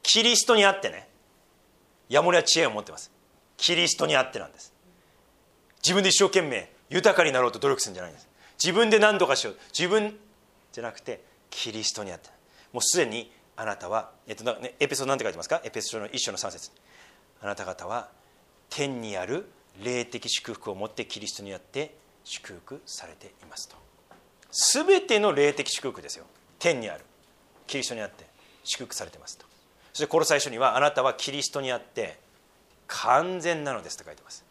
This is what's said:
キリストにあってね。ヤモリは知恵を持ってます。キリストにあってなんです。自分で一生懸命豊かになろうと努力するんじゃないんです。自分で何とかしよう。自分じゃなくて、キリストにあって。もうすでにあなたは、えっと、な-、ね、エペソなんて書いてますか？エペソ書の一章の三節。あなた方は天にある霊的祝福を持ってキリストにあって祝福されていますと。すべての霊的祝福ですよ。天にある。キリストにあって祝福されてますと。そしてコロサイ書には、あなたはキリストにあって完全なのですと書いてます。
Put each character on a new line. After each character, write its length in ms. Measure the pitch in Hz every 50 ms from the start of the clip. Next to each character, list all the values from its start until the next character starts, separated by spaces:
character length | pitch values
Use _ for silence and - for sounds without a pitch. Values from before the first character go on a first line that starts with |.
キ 200 | - - - 220
リ 140 | 226 240 240
ス 100 | 208 -
ト 100 | - 240
に 80 | 214 202
あ 60 | 196
っ 100 | 196 196
て 80 | - 107
ね。 200 | 78 90 - _ _ _ _ _ _ _ _ _ _ _ _ _ _ _ _ _ _ _ _ _
ヤ 140 | 117 143
モ 80 | 160 175
リ 60 | 175
は 60 | 170
知 180 | 165 - - 160
恵 60 | 165
を 40 | 131
持 100 | 110 104
っ 40 | 101
て 80 | -
ま 60 | 78 -
す。 120 | - - _ _ _ _ _ _ _ _ _
キ 200 | - - - 180
リ 120 | 165 175 160
ス 80 | -
ト 100 | - 151
に 100 | 156 151
あ 60 | 135
っ 100 | 131 -
て 60 | - 110
な 80 | 95
ん 60 | -
で 60 | - -
す。 140 | - - _ _ _ _ _ _ _ _ _ _ _ _ _ _ _ _ _ _ _ _ _ _
自 120 | - - 185
分 80 | 196
で 80 | 190 190
一 80 | - -
生 60 | 202 180
懸 140 | - 190
命 300 | 170 147 127 101 87 - _ _ _ _
豊 280 | 147 180 - 208 185
か 80 | 185 170
に 80 | 151
な 80 | 135 127
ろ 80 | 127 120
う 40 |
と 60 | - 113
努 100 | - 143
力 120 | 135 127
す 80 | - 107
る 40 |
ん 20 | 92
じ 60 | 90
ゃ 20 |
な 60 | 87 85
い 40 |
ん 20 | 76
で 60 | -
す。 80 | - _ _ _ - - _ -
自 100 | - 175
分 180 | 170 208 233 220
で 80 | 220 214
何 200 | 208 214 208 190
と 80 | 180
か 100 | 147 135
し 80 | 127 -
よ 80 | 110
う。 60 | 95 - - - -
自 120 | - 175 180
分 300 | 196 220 208 208 208 - - _ _ _ _ _ _ _ _ _
じ 80 | - -
ゃ 40 | 117
な 80 | 117
く 80 | - -
て、 220 | - - 113 - - _ _ _ _ _
キ 220 | - - - 120
リ 120 | 104 110 107
ス 80 | - -
ト 100 | 113 104
に 80 | 95
あ 40 | 87
っ 20 | 85
て。 120 | - - - _ _ _ _ - - _
も 80 | - 123
う 20 |
す 140 | - - -
で 100 | 175 151
に 260 | 117 107 120 110 - - _ _ _ _
あ 80 | - 113
な 120 | 107 98
た 120 | - - 87
は、 220 | 104 110 101 - - _ _
え 60 | -
っ 40 | 107
と、 80 | - 110
な-、 100 | 123 113 -
ね、 160 | 120 123 - _
エ 80 | 147 139
ペ 60 | 143
ソ 120 | 131 135
な 80 | 131 139
ん 40 | 131
て 60 | 113
書 60 | 107
い 20 |
て 40 | 87
ま 60 | 85
す 60 | 82 -
か？ 120 | - 175 -
エ 60 | 117
ペ 100 | - 117
ソ 100 | 104 -
書 100 | - 110
の 80 | 104 101
一 100 | - 127
章 140 | - -
の 60 | 98 95
三 140 | - 101
節。 180 | 92 - - - _ _ _ _ - - - - _ _ _ _ _ _
あ 40 | -
な 80 | 101 101
た 100 | 98 98
方 220 | 110 107 - -
は 220 | 90 110 120 - - _ _ _ _ _ _ _ _ _ _ _ _
天 320 | - - 143 139 135 120
に 160 | 113 107 101
あ 80 | 92 90
る 220 | 95 131 170 202 - _ _ _ _ _ 101
霊 220 | 101 120 123 123 120
的 240 | 120 - 117 - 120
祝 260 | - - - - 110
福 160 | - - 113
を 40 | 98
持 120 | 95 101
っ 40 | 110
て 160 | - - 113
キ 140 | - - 110
リ 80 | 104 101
ス 80 | -
ト 60 | -
に 120 | 101 98 95
あ 40 | 90
っ 20 |
て 340 | - _ - 135 151 151 - - _ _ _ _ _
祝 300 | - - - - - 98 85 _
福 180 | - 131 160 _
さ 200 | - - - -
れ 80 | 82 80
て 120 | _ -
い 40 | 98 _ _ - 80
ま 80 | -
す 120 | - - -
と。 80 | - - - _ _ _ _ _ - - _ _ _ _ - _
す 320 | - - - - - 277 320
べ 160 | 359 392 359
て 180 | 381 - 233 208
の 140 | 208 208
霊 200 | - 143 143 147
的 180 | 143 - 139 -
祝 200 | - - - 131
福 120 | 107 -
で 60 | - -
す 80 | -
よ。 100 | - 82 - _ _ _ _ _ _
天 220 | - 175 160 127
に 100 | 113 101
あ 80 | 78 -
る。 60 | - _ _ _ _ _ _ _ _ _ _ - _
キ 120 | - - 139
リ 60 | 123
ス 40 | -
ト 60 | 123
に 60 | 113
あ 80 | 107 98
っ 20 |
て 160 | - - - - _ _ - - - _ _
祝 200 | - - - 123
福 100 | - -
さ 100 | - 95
れ 60 | 82
て 80 | - -
ま 80 | -
す 120 | - - _
と。 80 | - _ _ _ _ _ _ _ _ -
そ 40 | _
し 20 | -
て 60 | 147
コ 120 | - - 165
ロ 60 | 151
サ 120 | - 156
イ 40 | 143
書 100 | - 143
に 80 | 120 113
は、 180 | 135 127 110
あ 40 | 127
な 120 | 143 147
た 100 | 147 135
は 120 | 127 135 -
キ 180 | - - -
リ 100 | 135 143
ス 80 | 135 -
ト 100 | - 147
に 120 | 135 131
あ 60 | 123 117
っ 20 |
て 380 | - - _ - 107 85 78 - _ _ _ _ _ _ _ _ _ _ _ _ _
完 540 | - - - - 113 123 143 165 180 185 180
全 240 | 156 170 170 156 147
な 80 | 143
の 100 | 127 107
で 80 | 85 90
す 60 | -
と 80 | - -
書 80 | -
い 40 | 76
て 60 | -
ま 80 | _ -
す。 140 | - - _ _